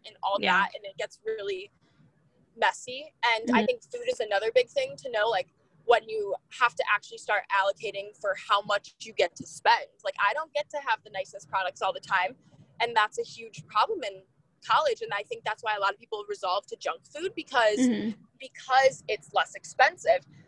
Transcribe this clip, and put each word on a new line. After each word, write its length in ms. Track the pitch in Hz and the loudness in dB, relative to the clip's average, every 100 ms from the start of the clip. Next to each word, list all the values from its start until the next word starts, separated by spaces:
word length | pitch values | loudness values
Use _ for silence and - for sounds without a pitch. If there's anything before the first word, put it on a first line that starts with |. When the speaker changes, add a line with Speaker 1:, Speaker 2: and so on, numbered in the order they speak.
| 220 | -8
Speaker 1:
and 100 | - | -8
all 160 | 185 202 | -2 0
Speaker 2:
Yeah. 60 | |
Speaker 1:
that, 260 | 202 185 202 | 2 2 0
and 100 | - | -4
it 120 | 202 - | -14 -10
gets 240 | 208 - 220 | -10 -8 -8
really 440 | 220 202 185 202 _ _ _ _ _ _ _ _ 226 | -6 -6 -8 -10 _ _ _ _ _ _ _ _ 0
messy. 560 | 208 - - 254 - _ 233 226 | 0 0 -8 -12 -14 _ 0 0
And 140 | 453 | 2
I 80 | 247 | 4
Speaker 2:
Mm-hmm. 20 | |
Speaker 1:
think 180 | - - | 4 0
food 240 | - 240 247 | -6 -6 -4
is 120 | 247 | -4
another 300 | 214 196 220 | -2 0 2
big 140 | 254 240 | 2 2
thing 280 | 277 262 277 | 0 -4 -6
to 120 | 269 | -6
know, 180 | 220 220 | 0 0
like, 200 | 196 - _ _ _ | 0 -4 _ _ _
when 240 | - 226 220 | 4 4 2
you 260 | 220 202 - _ - | -6 -6 -8 _ 0
have 140 | 240 - | 0 0
to 80 | - | 0
actually 240 | 208 - 233 | -2 -2 -10
start 240 | - 208 - | -2 -2 0
allocating 640 | 196 196 196 214 196 208 - | 0 0 -2 -6 -8 -10 -6
for 140 | 202 196 - | -6 -4 0
how 140 | 202 | 0
much 320 | 208 202 - - | 2 -2 -4 -16
you 120 | - | -6
get 220 | 214 180 - | 0 0 -2
to 100 | - | -16
spend. 400 | - 208 226 - _ | -2 2 2 0 _
Like, 120 | 196 - | -8 0
I 140 | 202 | 0
don't 180 | 269 320 | 0 -4
get 140 | 294 294 | -6 -6
to 80 | 294 269 | -6 -2
have 160 | 220 | -4
the 60 | 214 | -4
nicest 380 | 196 190 196 170 | -10 -10 -14 -8
products 320 | 196 185 - | -4 -4 -4
all 100 | 190 | -4
the 80 | - | -4
time, 360 | - 190 185 - _ - - - | -2 0 0 -6 _ -20 -20 -6
and 140 | 233 233 | -2 2
that's 220 | 214 - | 0 -2
a 40 | |
huge 440 | 233 - 226 - - | -10 -12 -16 -18 -4
problem 360 | 208 277 403 | 0 0 -2
in 180 | 220 190 - _ _ _ - | -8 -12 -18 _ _ _ 0
college, 360 | 226 302 240 | 2 2 -2
and 100 | 226 | -4
I 80 | 202 | -6
think 220 | 208 226 | -6 -8
that's 180 | 226 214 | -6 -6
why 140 | 226 208 | -4 -2
a 40 | |
lot 140 | 196 | -2
of 60 | 202 | -2
people 240 | 233 214 208 | -8 -10 -8
resolve 380 | 202 185 190 - | -6 -2 -2 -4
to 80 | 226 | -8
junk 260 | 156 165 _ | -8 -8 _
food 260 | 294 370 | -10 -8
because, 560 | 392 - 262 220 214 254 | -8 -2 4 4 4 2
Speaker 2:
Mm-hmm. 200 | 208 214 208 _ _ | 2 -2 -6 _ _
Speaker 1:
because 680 | 262 - - 262 269 - - | -20 -14 2 6 6 2 -4
it's 220 | 214 - | -6 -2
less 220 | 190 165 | -2 -2
expensive. 720 | - - - 269 359 - - - - | -6 -6 2 2 4 2 2 0 -20